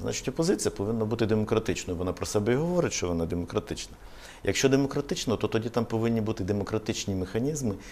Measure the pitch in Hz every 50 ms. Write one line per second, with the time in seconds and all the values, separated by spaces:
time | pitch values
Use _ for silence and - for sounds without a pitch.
0 | - - - - - 175 160 - 165 175 - - - - - - 98 104 117 113
1 | 110 107 117 110 117 101 110 107 107 - 117 110 - - 87 - - - 90 82
2 | 90 92 85 - - - - 104 104 113 120 135 160 175 180 175 156 117 - -
3 | - 90 87 82 82 80 87 87 82 - - 107 - - 78 - - - - -
4 | - - - - - - - - - 98 98 - 135 135 135 135 139 135 - 147
5 | 143 - 160 - - - 107 95 - 107 - 113 110 117 - 120 117 - 117 110
6 | 113 117 117 113 104 107 113 - 98 90 101 101 95 - 110 110 - - 104 -
7 | - 101 98 92 92 - - 110 123 147 160 143 135 110 95 - - -